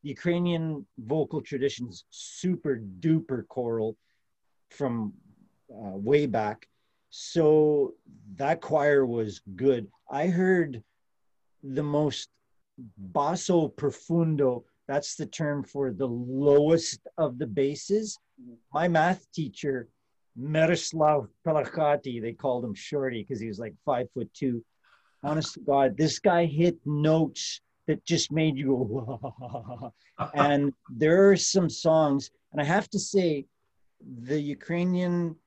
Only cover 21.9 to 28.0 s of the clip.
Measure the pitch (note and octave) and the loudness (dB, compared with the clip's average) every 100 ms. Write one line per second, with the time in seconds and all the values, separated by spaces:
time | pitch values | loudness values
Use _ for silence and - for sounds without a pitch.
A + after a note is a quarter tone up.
21.9 | D3 C#3 A#2+ A2+ A2+ C#3 B2 A#2+ G2+ - | 0 -2 -6 -8 -4 -4 -2 -4 -8 -6
22.9 | C#3+ C3 A#2+ G2+ B2 A2+ G2+ A2+ - - | -4 -4 -6 -8 -8 -8 -8 -12 -8 -4
23.9 | B2+ B2 B2+ A2 - C3+ A#2 - _ _ | -2 -2 -8 -10 -4 -4 -4 -8 _ _
24.9 | _ _ _ C#3+ D3+ - - - C#3 C3+ | _ _ _ -4 -4 -4 -8 0 2 2
25.9 | G#2 D#3 - G#3 E3+ E3+ C#3+ F3 E3+ C#3 | 2 -2 2 2 2 0 2 0 0 -4
26.9 | D3 D3+ D#3+ D3+ - - - _ _ - | 0 2 2 2 -4 -10 -10 _ _ -4
27.9 | D3+ | -4